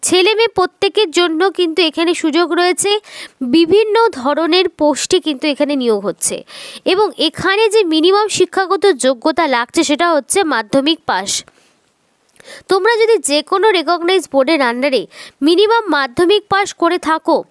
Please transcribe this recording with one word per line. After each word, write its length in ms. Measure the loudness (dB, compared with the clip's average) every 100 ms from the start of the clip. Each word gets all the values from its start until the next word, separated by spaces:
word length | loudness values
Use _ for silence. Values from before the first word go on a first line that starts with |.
| 0
ছেলে 260 | 0 0 2
মেয়ে 160 | 0 0
প্রত্যেকের 500 | -4 _ -4 0 -2 0
জন্য 220 | 0 0 -2 0
কিন্তু 220 | -2 0 -2
এখানে 240 | 0 -2 -2
সুযোগ 260 | -2 0 0 0
রয়েছে, 300 | 0 0 -2 -4 -6 -20 -20 _ 0 2
বিভিন্ন 400 | 4 2 2 2 0 0
ধরনের 440 | -4 -2 0 0 0 0
পোস্টে 380 | 0 0 0 -2 -2
কিন্তু 180 | -4 -4
এখানে 220 | -2 -2 -2
নিয়োগ 180 | 0 -2 -2
হচ্ছে। 280 | -6 -6 -6 -12 -20 -18 -8 -2
এবং 140 | 0 0 0 -4
এখানে 360 | -2 -2 0 2
যে 60 | 2 2
মিনিমাম 340 | 2 2 2 0 0
শিক্ষাগত 480 | 0 0 -2 2 2 2
যোগ্যতা 400 | 0 0 -2 0 0 0
লাগছে 240 | -2 -2 0
সেটা 160 | 0 2
হচ্ছে 240 | 0 0 -2 0
মাধ্যমিক 460 | -2 -2 -2 0 -2 -2
পাস। 200 | -4 -4 -8 -10 _ _ _ _ _ _ _ _ _ -20 -20 _
তোমরা 220 | 0 2 2
যদি 140 | 2 2 2
যে 100 | -2 0
কোনো 160 | 0 2 2
রেকগনাইজ 460 | 0 -2 0 0 0
বোর্ডের 280 | 0 2 2 0
আন্ডারে 320 | -2 -2 -2 -4 -14 -20 _ 0
মিনিমাম 380 | 2 4 2 0 -2
মাধ্যমিক 460 | -2 0 2 2 0
পাস 160 | -2 -2 -2
করে 160 | -2 0 -2
থাকো 280 | -2 0 -2 -2